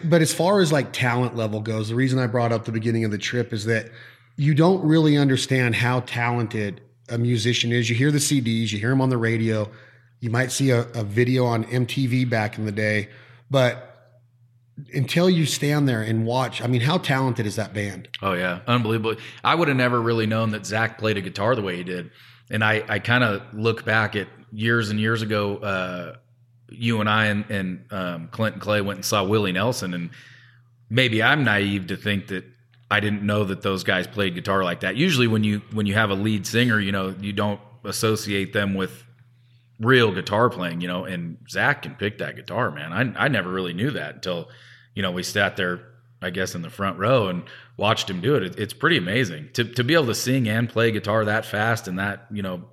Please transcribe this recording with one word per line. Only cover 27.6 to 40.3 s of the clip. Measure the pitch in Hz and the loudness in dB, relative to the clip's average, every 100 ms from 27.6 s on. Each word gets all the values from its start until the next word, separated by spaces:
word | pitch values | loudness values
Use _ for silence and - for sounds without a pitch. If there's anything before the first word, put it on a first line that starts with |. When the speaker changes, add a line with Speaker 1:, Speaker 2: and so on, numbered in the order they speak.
| 95 90 - | -4 -6 -10
Speaker 2:
um, | 101 92 85 82 | -6 -6 -6 -10
Clint | - 110 92 | -2 -2 -2
and | |
Clay | 101 104 | 0 0
went | 101 95 | 0 -4
and | 95 | -2
saw | 107 | 0
Willie | 95 110 98 | 2 2 2
Nelson, | 90 110 123 95 | 0 0 -2 -4
and | 87 85 - - - - _ _ _ _ | -6 -6 -12 -20 -20 -20 _ _ _ _
maybe | 110 127 110 | 0 2 4
I'm | 117 151 | 4 4
naive | 123 104 101 101 90 | 4 2 2 -2 -4
to | 95 | -6
think | 104 101 - | -2 -2 -4
that | 92 - _ _ _ _ | -10 -10 _ _ _ _
I | 104 | 0
didn't | 104 104 | 2 0
know | 101 104 101 | 0 0 0
that | 95 | -2
those | 104 95 | -2 -2
guys | 87 95 87 | 0 -2 -2
played | 104 98 87 | -2 -2 -2
guitar | 92 98 | -2 0
like | 92 87 | 0 -2
that. | 92 104 | -4 0
Usually | 185 139 120 | 2 4 4
when | 110 | 2
you, | 107 104 - | 2 -2 -4
when | 107 104 | -2 0
you | 98 | 2
have | 107 | 2
a | 98 | 2
lead | 107 107 90 | 0 0 0
singer, | 113 123 107 | 0 2 2
you | 98 | 0
know, | 98 95 92 | -2 -4 -6
you | 101 | -6
don't | 101 104 101 - - | -2 -2 -4 -10 -16
associate | 104 - 113 107 101 98 92 | -10 -2 0 0 0 -2 0
them | 107 101 95 | 0 0 0
with | 92 - - - _ _ _ _ _ _ | -4 -8 -20 -20 _ _ _ _ _ _
real | 110 127 113 | 4 6 6
guitar | 92 82 | 2 0